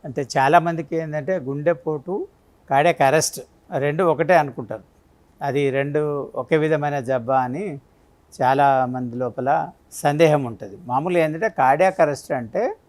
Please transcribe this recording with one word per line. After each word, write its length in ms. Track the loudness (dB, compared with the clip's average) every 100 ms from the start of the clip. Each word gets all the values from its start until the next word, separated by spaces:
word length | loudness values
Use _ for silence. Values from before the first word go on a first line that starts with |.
| -10
అంటే 180 | -8 -4 0
చాలామందికి 600 | 4 4 4 -6 -4 -6
ఏంటంటే 420 | -4 -6 -4 -4
గుండెపోటు, 880 | -4 -2 -2 -2 -4 -6 -6 -8 -8 _ _ _ _
కార్డియాక్ 320 | 2 2 4
అరెస్ట్ 380 | 2 2 0 -6 -18 _ _ -4
రెండు 260 | -2 0
ఒకటే 320 | 0 2 4 4
అనుకుంటారు. 460 | 2 -6 -10 -12 -14 _ _ _ _ _
అది 280 | -4 0 0
రెండు 640 | 0 -2 -2 -2 -4 -6
ఒకే 220 | -8 -2 0
విధమైన 440 | 2 0 0 -4
జబ్బా 400 | -2 -4 0 -2
అని 400 | 0 -6 -8 -10 _ _ _ _ _ -2
చాలా 440 | 0 4 4 4 0
మంది 300 | -2 -6 -6
లోపల 540 | -6 -4 -2 -2 -2 -10 _
సందేహం 520 | -4 -2 4 4 4
ఉంటది. 340 | 0 -8 -14 -16 -4
మామూలుగా 380 | -2 0 0
ఏంటంటే 240 | 0 0 -4
కార్డియాక్ 520 | 2 2 4 2 4
అరెస్ట్ 320 | 0 0 -6
అంటే 440 | -6 -4 -4 -4 -4